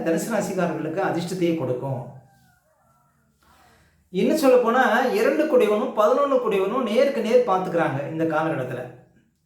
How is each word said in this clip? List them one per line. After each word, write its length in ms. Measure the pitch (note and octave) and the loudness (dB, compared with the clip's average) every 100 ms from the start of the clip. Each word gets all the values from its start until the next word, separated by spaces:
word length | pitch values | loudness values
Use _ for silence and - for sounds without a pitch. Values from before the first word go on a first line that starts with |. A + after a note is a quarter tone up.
| E3+ | -2
தனுசு 240 | E3 - | -2 -2
ராசிக்காரர்களுக்கு 720 | A3 - F#3 E3+ D3+ D3 E3+ E3+ | -4 -4 -2 -2 -4 -6 -4 -2
அதிர்ஷ்டத்தையே 480 | E3 F3 F3+ E3+ E3 | -2 -4 -2 0 0
கொடுக்கும். 460 | C3 B2 C3+ B2 - - - _ _ _ _ _ E5+ E5 E5 _ _ _ _ _ _ _ _ _ _ | -2 -4 -4 -8 -10 -18 -20 _ _ _ _ _ _ _ _ _ _ _ _ _ _ _ _ _ _
இன்னும் 280 | F3+ A#3+ D#4 | 0 2 4
சொல்ல 160 | C4+ B3 | 4 6
போனா 240 | A3+ B3+ A#3 A#3 C4 | 4 2 2 2 0
இரண்டு 300 | G3+ B3+ D4+ D4+ | 2 0 2 2
குடையவனும் 500 | B3+ G#3 G#3+ B3 A3 | 4 4 0 -2 0
பதினொன்னு 400 | G#3+ C4 C#4+ C4 | 2 2 2 0
குடையவனும் 440 | A3 G3 F#3+ B3+ A3+ | 0 0 0 -2 0
நேருக்கு 380 | A3+ C#4 A3+ G#3+ | 2 2 0 2
நேர் 240 | B3 A3+ | 2 2
பார்த்துக்கிறாங்க 500 | F#3 F3 E3 D3+ C3+ C#3 | 0 0 -2 -2 -2 -6
இந்த 140 | D#3+ D#3+ | -4 -2
காலகட்டத்துல. 580 | D#3 D#3+ C3+ B2+ B2 - - _ _ _ _ | 0 -2 -4 -6 -8 -12 -16 _ _ _ _